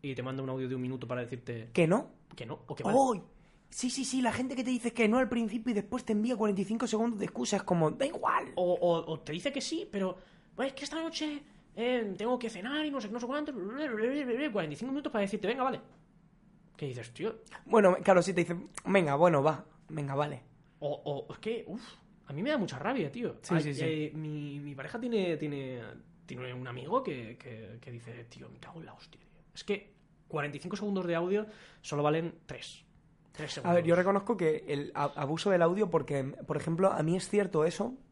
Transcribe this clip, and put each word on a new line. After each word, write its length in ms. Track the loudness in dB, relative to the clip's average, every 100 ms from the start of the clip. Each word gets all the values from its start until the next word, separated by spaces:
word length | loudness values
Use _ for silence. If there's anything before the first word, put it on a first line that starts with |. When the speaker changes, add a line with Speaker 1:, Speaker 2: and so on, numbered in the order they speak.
Speaker 1:
y 120 | -6
te 80 | -6
manda 200 | -4 -4
un 80 | -4
audio 180 | -4 -2
de 60 |
un 80 | -2
minuto 260 | -4 -4 -4
para 140 | -4
decirte 480 | -4 -8 -8 -8 -2
Speaker 2:
¿Que 140 | 2 6
no? 240 | 4 0 -16 -20 -14
Speaker 1:
que 80 |
no, 200 | -10 -10 -10
o 80 |
que 80 | -4
vale. 160 | 4 6 6
Speaker 2:
¡Ay! 80 | 2 -4 -20 -20 _ _
Sí, 180 | -6 -4
sí, 160 | -2
sí, 160 | -2 0
la 100 | 0
gente 240 | 0 -4
que 80 | -2
te 60 | -2
dice 240 | 0 -2
que 160 | 2 4
no 80 | 4
al 80 | 4
principio 400 | 0 0 -2 -2
y 40 |
después 300 | -2 -2 -6
te 80 | 0
envía 240 | 0 2 2
cuarenta 240 | 2 2
y 40 | 0
cinco 200 | 0 0
segundos 320 | 2 2 0
de 60 |
excusas, 380 | -4 -2 0 0
como, 280 | 2 4 4
"Da 140 | 2
igual". 480 | -2 0 0 0 -2 0
Speaker 1:
O, 180 | 2
o, 360 | 4 4 2 0
o 80 | -8
te 120 | -6
dice 180 | -4 -4
que 120 | -4
sí, 260 | -4 -6 -6
pero, 280 | -4 -4 -4 -16 -20 _
"Pues 140 | -6 -6
es 60 |
que 100 | -4
esta 160 | -8 -6
noche, 400 | -6 -4 -6 -6 -12 -20 _
eh, 380 | -6 -2 0 -2 -4
tengo 200 | -2 -2
que 120 | -4
cenar 340 | -6 -6 -4
y 60 | -2
no 100 | -4
sé, 80 | -6
no 120 | -6
sé 60 | -4
cuánto", 280 | -4 -4
cuarenta 1200 | -6 -6 -4 -4 0 0 0 -2 -2 0 -2 -2
y 20 | -4
cinco 160 | -4
minutos 180 | -4 -2
para 120 | -2
decirte, 240 | 0 0 -2
"Venga, 160 | 0
vale". 180 | 0 -2 -10 -20 _ _ _ _ -20 -20 -20 -8
¿Qué 100 | -8
dices, 240 | -8 -12
tío? 220 | -8 -8 -8 -16 -20
Speaker 2:
Bueno, 320 | 4 8 10 8
claro, 180 | 8 8
sí 120 | 8
te 60 | 2
dicen, 260 | 0 -2 -6 -10 2
"Venga, 280 | 4 4
bueno, 280 | 6 6 8
va, 220 | 4 2 -8 -20 -10
venga, 240 | -6 -4
vale". 280 | -2 -2 -4 -16 -20 _ _
Speaker 1:
O, 240 | -6 -4 -4 -6 -6
o, 40 |
es 60 | -10
que, 260 | -6 -6 -6
uf, 160 | -12 -12 -20 -20 -20 -12
a 60 |
mí 100 | -6
me 80 | -2
da 60 | 0
mucha 200 | -2 -2
rabia, 340 | -2 -2 -2
tío. 240 | -4 -6 -6
Speaker 2:
Sí, 120 | 0
Speaker 1:
Ay, 80 | 0
Speaker 2:
sí, 120 | 2
sí. 60 | -2
Speaker 1:
eh, 280 | -2 -2 -4
mi, 440 | -6 -6 -6 -6 -8
mi 140 | -10
pareja 240 | -10 -8 -6
tiene, 380 | -2 0 0 -2
tiene, 460 | -4 -6 -8 -10 -12 -16 -20 -20
tiene 300 | -14 -10 -10
un 120 | -8 -8
amigo 360 | -8 -2 -2
que, 340 | 0 -6 -8 -14
que, 420 | -14 -14 -14 -16
que 100 | -14
dice, 340 | -14 -14 -16 -16
"Tío, 180 | -18 -20
me 100 | -18
cago 220 | -18 -16
en 60 | -18
la 80 |
hostia, 260 | -20 -20 -20
tío". 80 | -20 -20 -20
Es 80 | -14
que 300 | -4 -4 -4 _ _ _ _
cuarenta 300 | -4 -4 -6
y 40 |
cinco 160 | -8 -4
segundos 300 | -2 0 0
de 80 | 0
audio 300 | 2 0 -2 -12 -20 -18
solo 200 | -4 0
valen 320 | 2 2 0 -8 -14
tres. 380 | -14 -12 -16 -20 -20 _ _ _
Tres 260 | -10 -8 -4
Speaker 2:
A 160 | 4
ver, 100 | 4
yo 100 | 6
Speaker 1:
segundos. 40 | 4
Speaker 2:
reconozco 380 | 6 2 2 2
que 260 | 2 0 -2
el 220 | -4 -2
a-, 180 | -2 -2 -2
abuso 340 | -2 0 2
del 100 | 6
audio, 280 | 6 4 2
porque, 340 | 2 0 -2
por 320 | -2 -8 -6 -4
ejemplo, 340 | -2 4 4
a 100 | 4
mí 120 | 2
es 140 | 0 2
cierto 360 | 0 2 2 2
eso 280 | 2 -4 -6 -16